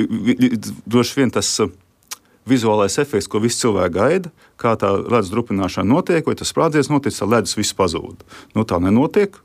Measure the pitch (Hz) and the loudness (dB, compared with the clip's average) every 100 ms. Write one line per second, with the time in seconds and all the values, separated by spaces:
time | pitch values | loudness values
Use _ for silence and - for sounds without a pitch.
0 | 104 113 104 120 123 117 101 104 - 120 | -2 -2 -2 2 2 0 -6 -12 -2 0
1 | 120 - 127 107 - - 101 - _ _ | 0 0 0 0 -2 -2 -2 -4 _ _
2 | _ - _ _ - 127 113 107 98 - | _ -20 _ _ 0 2 4 2 2 0
3 | 143 101 - 107 117 - 120 98 90 85 | -2 -2 -2 -2 -2 0 0 0 0 2
4 | 120 185 180 - _ _ 120 110 98 98 | 2 0 -4 -16 _ _ -2 0 0 0
5 | - 120 92 110 120 98 92 - 95 151 | 0 0 0 -4 -2 -2 -2 -2 2 2
6 | 185 170 143 120 - - 160 151 143 147 | 2 0 0 -4 -4 0 2 2 2 0
7 | 117 - 101 117 98 - 104 - 92 82 | -2 -4 0 0 0 -4 -4 0 0 -2
8 | - - - - - 107 110 90 92 110 | -8 -16 -20 -20 -6 -4 0 0 2 2
9 | 151 208 202 - | 4 2 0 -4